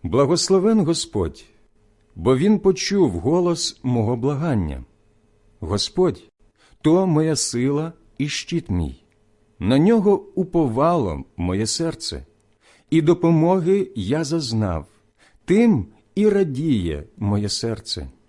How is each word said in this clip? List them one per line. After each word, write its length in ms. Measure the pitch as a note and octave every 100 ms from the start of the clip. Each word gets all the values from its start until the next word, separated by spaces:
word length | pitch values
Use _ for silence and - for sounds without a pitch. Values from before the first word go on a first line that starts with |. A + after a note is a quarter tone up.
Благословен 800 | B2 B2+ C#3 E3+ - F#3+ G3+ A3 D#3+
Господь, 600 | E3 - G#2+ E2 - - _ _ _ _ _ _ -
бо 220 | F2 C3
він 220 | F#3+ G#3+
почув 520 | G3 - - G3+ D#3
голос 680 | F2 G2 F3 F3 E3+ - -
мого 320 | B2+ A#2+ A2 B2
благання. 680 | C3 C#3+ E3+ A#2 E2 C2 B1+ _ _ _ _ _ _ _
Господь — 680 | E2 G2+ - - F#3 - _ _ _ _ _ _
то 260 | D#3 F3 F#3+
моя 280 | D3+ D#3 D3
сила 580 | - A#2+ C3 C#3+ D#3+ D#3+ _ _
і 100 | D3
щит 420 | - - E3+ -
мій. 340 | F2+ D2+ B1+ _ _ _ _ _ _
На 200 | F2+ C3+
нього 460 | F3 A3+ G3+ G3 - -
уповало 880 | F3+ F3 D3 A2+ D#3 F3 G#2 D2 - -
моє 300 | F2+ F#2+ A2
серце, 580 | - E3 D#3+ - D2 C#2 _ _ _ _ _ _
і 120 | D#3+
допомоги 920 | D#3 F3 F3 D#3+ E3 F#3+ E3 G3 F#3+ A#2
я 280 | F#2 D3
зазнав. 640 | D3+ E3 C3+ A2+ G#2 E2 - _ _ _ _ _ -
Тим 420 | G3 A#3 D#3 F#2 _ _ -
і 140 | G#3+
радіє 720 | G3+ F3+ B2+ D#3+ A#2 E2+ D2 D2 -
моє 320 | G2+ G#2 G#2
серце. 600 | - A#2 A2 - - C#2 _